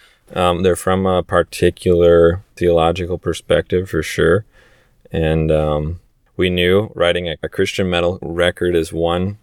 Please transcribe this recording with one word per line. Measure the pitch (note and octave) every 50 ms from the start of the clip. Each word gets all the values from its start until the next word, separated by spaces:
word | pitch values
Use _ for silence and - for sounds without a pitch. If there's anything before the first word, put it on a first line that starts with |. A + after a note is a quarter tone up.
| _ _ _ _ _ - -
um, | F#2 F2+ F2+ F2 F2
they're | F#2 F#2 E2+
from | - - F#2 F#2 F#2+ F#2+ F#2
a | F#2 F2+ E2+
particular | - F2+ F2 E2+ - - - F2+ F2 - - - F#2 F2 E2+ F2 E2+ E2+ E2+ E2+ E2+ F2 F#2+ - _ _
theological | - F2+ F2 E2+ E2 D#2+ E2+ E2+ F#2+ F2 E2+ F2+ E2
perspective | - F2 E2 - - - F2+ E2+ E2 - F#2+ F2+ F#2 -
for | - D#2+ D2+
sure. | - - - - D#2 F2 G#2+ - _ _ _ _ _ _ _ _ _ _ _ _ _
And, | - E2 D#2+ D#2 D#2 D#2+ D#2+ D#2
um, | D#2 D2+ D2+ D2+ D2+ D2+ D2+ D#2+ E2+ E2+ - _ _ _ _ _ _ -
we | F#2 F2+
knew | F2+ F2+ F2+ F2+ F#2 G2+ A2 - -
writing | - E2+ F2 F2 F2+ F2+ E2+
a, | D2+ -
a | - D2+
Christian | - - F#2+ - - - F#2+ F2+
metal | F2 F2 F2 F2 F2+ -
record | - D2+ E2+ F2 F2 F2+ F2 - F2+ F2+ F2
is | E2 D#2+ - -
one | E2 E2 E2+ E2+ F2+ F#2 G2 G#2 -